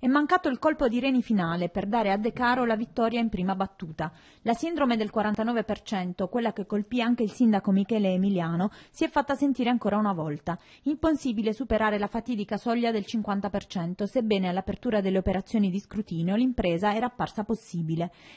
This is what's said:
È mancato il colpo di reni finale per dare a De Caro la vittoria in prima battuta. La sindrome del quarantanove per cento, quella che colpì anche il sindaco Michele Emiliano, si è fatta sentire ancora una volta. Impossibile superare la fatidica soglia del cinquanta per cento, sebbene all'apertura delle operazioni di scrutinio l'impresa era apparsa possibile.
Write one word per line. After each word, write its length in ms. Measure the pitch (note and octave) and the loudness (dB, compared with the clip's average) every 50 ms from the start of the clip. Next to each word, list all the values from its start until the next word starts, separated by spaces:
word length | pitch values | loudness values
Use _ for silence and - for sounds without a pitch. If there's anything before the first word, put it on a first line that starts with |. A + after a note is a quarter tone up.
| - | 2
È 40 | |
mancato 420 | B3 C4 C#4+ D4 D4 F4+ F4+ F4+ D#4 | 4 4 4 4 4 2 2 2 2
il 100 | C4 - | -2 2
colpo 300 | - D#4 D4+ - D4 B3 | 2 0 2 2 0 0
di 100 | A3 A#3+ | 2 2
reni 220 | A#3 C4+ C4 B3+ | 0 2 2 2
finale 480 | A#3 - A3+ G3+ F3+ E3 E3 F3 F3+ F3 | 2 2 2 2 2 0 0 -2 -2 -2
per 160 | - G3+ F#3+ | -2 -4 -4
dare 260 | G3 G3+ A#3 A3 G3 | -2 0 0 2 2
a 60 | F#3+ | 0
De 160 | G3+ G#3+ A#3 A3 | 0 0 -2 -2
Caro 320 | - B3 A#3+ B3 B3+ B3 | 0 0 0 2 2 2
la 100 | A#3 A3+ | 0 0
vittoria 460 | G#3+ A#3 - - - A#3 A3+ A3 A#3+ | 0 -2 -6 -2 0 0 0 2 0
in 80 | A#3 A3+ | -2 -2
prima 260 | - F#3 F3+ F#3 F#3+ | 0 -2 -2 0 0
battuta. 560 | F#3 F#3+ F#3+ - _ - D#3 D#3 - D#3+ D#3 - - - - - _ _ | 0 -2 -4 -4 _ -14 -14 -8 -6 -8 -8 -8 -12 -20 -20 -20 _ _
La 100 | A3 A#3 | -2 -2
sindrome 420 | A3+ - E4 E4+ D4+ C#4+ B3+ A#3+ | 0 0 -4 0 2 2 2 2
del 140 | A3 G#3+ G#3 | 2 0 -2
quarantanove 520 | - A3+ G#3 G#3 G#3 G#3 A3 A3+ A#3+ A#3 G#3 | 0 0 0 0 0 0 0 0 0 -2 -2
per 200 | - G#3 - - | -2 -4 -6 -6
cento, 460 | - - G3 F3+ F3+ F3+ - G3+ F3+ | -6 -4 -4 -4 -4 -4 -4 -6 -2
quella 260 | - B3 A#3 A3+ G3+ | -2 -2 -2 -2 -2
che 100 | - G3 | -4 -8
colpì 380 | - - G#3 G#3 - - B3 A#3 | -4 -2 -4 -2 -2 -2 -2 2
anche 200 | A#3 A#3+ A#3+ A#3+ | 2 2 2 0
il 80 | G3+ | -2
sindaco 400 | - - B3+ A3+ G#3+ G3 F#3+ - | 0 2 4 4 4 4 4 4
Michele 440 | G3 G3 G3+ - A#3 A3 G#3 F#3+ F#3 | 2 2 2 2 0 0 2 2 2
Emiliano, 560 | F3+ F#3 G3+ G3+ F#3 E3+ E3 E3+ E3+ F3+ - - - - - | 2 2 2 2 0 0 -2 0 0 -2 -2 -4 -6 -20 -20
si 140 | _ - D#4 | _ -4 -4
è 60 | D#4+ | 0
fatta 240 | - D4 C#4+ - C#4 | 0 0 0 0 0
sentire 340 | - C#4 C#4+ C4+ - B3+ A3+ | 0 2 0 2 2 0 0
ancora 300 | B3+ A#3 - G#3+ F#3+ G#3 | 0 0 0 0 0 2
una 160 | G#3+ G#3 G3 | 2 0 0
volta. 440 | E3 D#3 D#3+ D3 D3 - - E3 E3+ - - - - _ | -2 -2 -4 -4 -6 -4 -6 -8 -8 -8 -18 -20 -8 _
Impossibile 680 | C4+ D#4 C#4 - D#4+ D#4+ C4+ - C4+ A#3 G3+ A3 A3 G#3+ | -4 -4 0 2 0 0 2 0 -2 -2 0 0 -2 -2
superare 460 | - C4+ A3+ A#3 G#3+ A3 G#3+ G#3 G#3 | -2 -2 0 0 2 2 2 0 0
la 80 | G#3 | -2
fatidica 500 | G3+ - A#3 A3+ - B3 G#3 G#3 - A3 | -2 -4 -6 -4 -4 -4 -4 -4 -4 -4
soglia 340 | G3 - B3 A3+ A#3+ A#3 A#3 | -4 -2 0 0 2 0 0
del 140 | A3+ G#3+ G3+ | 0 -2 -4
cinquanta 460 | - - A3+ G#3 G#3+ G3+ G3+ G3 G3+ | -2 -4 -4 -2 -2 -2 -2 -2 -2
per 160 | - G3+ F#3+ | -4 -4 -6
cento, 400 | - - G3 E3+ E3+ F3+ - G#3 | -4 -6 -4 -4 -4 -4 -4 -6
sebbene 420 | G3 - C4 A#3 A3 G#3+ G3 F#3+ F#3 | -2 0 0 0 2 2 2 2 0
all'apertura 540 | F3 F#3 F#3+ - G3+ - - B3 G#3+ G#3+ F#3+ | 0 -2 -2 -4 -6 -4 -2 0 0 0 2
delle 160 | F#3+ F#3+ F#3+ | 2 2 2
operazioni 500 | F#3 - F#3+ F#3 F#3+ - - A3+ G#3 G3 | 2 2 0 -2 -2 -2 0 2 2 2
di 100 | F3 G3 | 2 -2
scrutinio 560 | G3+ - - G3+ G#3+ - - D#3+ E3 F3 F#3+ | -6 -6 -6 -6 -6 -4 -4 -2 -2 0 2
l'impresa 600 | A3 B3 C4 A#3+ - G3+ F3 E3+ E3+ F#3+ G#3 G3+ | 2 2 2 2 2 0 0 2 2 2 0 0
era 100 | A3 A#3 | 0 -2
apparsa 400 | B3 - - F3+ D3+ - - G#3 | -2 -2 -4 -6 -6 -4 -6 -4
possibile. 680 | - A#3 G#3+ - - - E3+ E3 D#3 E3 D#3+ E3+ F3 - - - - - | -4 -4 -6 -6 -8 -6 -4 -2 -2 -2 -2 -2 -4 -6 -14 -20 -20 -20